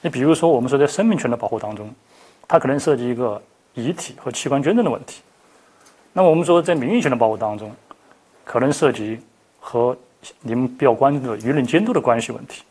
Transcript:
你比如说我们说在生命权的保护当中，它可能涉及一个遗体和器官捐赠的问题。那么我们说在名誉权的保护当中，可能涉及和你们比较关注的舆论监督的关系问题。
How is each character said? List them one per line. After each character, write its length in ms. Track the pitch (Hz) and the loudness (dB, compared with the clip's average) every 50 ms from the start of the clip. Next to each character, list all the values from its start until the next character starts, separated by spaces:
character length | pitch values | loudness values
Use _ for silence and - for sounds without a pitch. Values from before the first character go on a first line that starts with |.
你 80 | - 165 | -6 -4
比 120 | 120 123 | -2 0
如 120 | 131 156 160 | 2 2 4
说 140 | - 170 165 | 4 4 2
我 120 | 151 120 | 2 2
们 80 | 123 127 | 2 0
说 80 | 139 | 2
在 80 | 139 143 | 2 2
生 180 | 143 - - 208 | 2 2 0 0
命 120 | 226 208 | 0 0
权 120 | - - 123 | 0 0 -2
的 60 | 117 | -4
保 120 | 117 - | -2 -4
护 120 | 101 113 107 | -6 -6 -6
当 160 | - 104 107 | -6 -8 -10
中， 180 | 107 104 107 123 _ _ _ _ _ - - _ _ - | -12 -14 -16 -18 _ _ _ _ _ -20 -20 _ _ -4
它 100 | - 165 | 0 0
可 100 | 165 - | 2 2
能 120 | 131 139 143 | 2 -2 0
涉 160 | 143 160 143 | 0 0 0
及 140 | 123 120 120 | 0 0 -4
一 60 | 123 | -4
个 260 | 117 127 113 104 104 - _ _ _ _ _ _ | -2 -4 -4 -4 -8 -14 _ _ _ _ _ _
遗 180 | 127 117 139 | -6 -6 -6
体 240 | 175 - - - - | -6 -6 -10 -16 -16
和 140 | - - 131 | -10 -10 -10
器 160 | 117 - - | -8 -6 -2
官 140 | 135 135 143 | 0 0 2
捐 120 | 135 156 208 | 2 2 2
赠 100 | 247 226 | 2 2
的 40 | 156 | 0
问 140 | 117 - 139 | -2 -4 -8
题。 180 | - - - _ _ _ _ _ _ _ _ _ _ _ _ _ _ _ _ _ _ _ | -16 -20 -20 _ _ _ _ _ _ _ _ _ _ _ _ _ _ _ _ _ _ _
那 80 | 180 | 2
么 80 | 185 175 | 4 4
我 60 | 160 | 4
们 100 | 170 170 | 4 4
说 160 | 165 170 170 | 4 4 4
在 120 | 160 180 175 | 4 2 0
名 160 | 151 120 139 | 0 0 0
誉 120 | 214 240 | 0 0
权 80 | - 147 | 2 0
的 60 | 127 | 2
保 100 | 117 113 | 2 2
护 80 | 110 110 | 0 0
当 220 | 101 113 107 107 | -2 -4 -6 -6
中， 120 | 101 107 107 - - _ _ - _ _ _ _ _ _ _ _ _ _ | -8 -10 -14 -16 -18 _ _ -20 _ _ _ _ _ _ _ _ _ _
可 140 | - - 117 | -4 -2 0
能 120 | 123 143 | 0 0
涉 220 | 143 - 160 139 117 | 0 2 2 0 0
及 260 | - 107 107 110 117 - _ _ _ _ _ _ _ | 0 -6 -8 -8 -10 -12 _ _ _ _ _ _ _
和 380 | - - - 120 120 123 - - - _ _ _ - - - _ | -18 -6 -2 0 0 0 -2 -4 -12 _ _ _ -20 -20 -20 _
你 120 | - 113 113 | -8 -6 -2
们 120 | 123 127 | -2 -2
比 180 | 123 123 - 147 | -4 -4 2 2
较 80 | 131 117 | 2 4
关 180 | - 135 139 147 143 | 4 2 2 2 0
注 100 | 127 127 | -4 -6
的 60 | 110 101 | -8 -4
舆 120 | 107 120 | -2 -2
论 140 | 143 151 127 | 0 0 0
监 180 | 120 - 165 208 | 2 2 0 2
督 80 | 233 | 2
的 80 | 240 156 | 0 0
关 220 | - 127 117 117 | 2 2 2 2
系 100 | 113 - | 0 -6
问 140 | 113 - - | -10 -12 -14
题。 160 | - - - - _ | -18 -20 -20 -20 _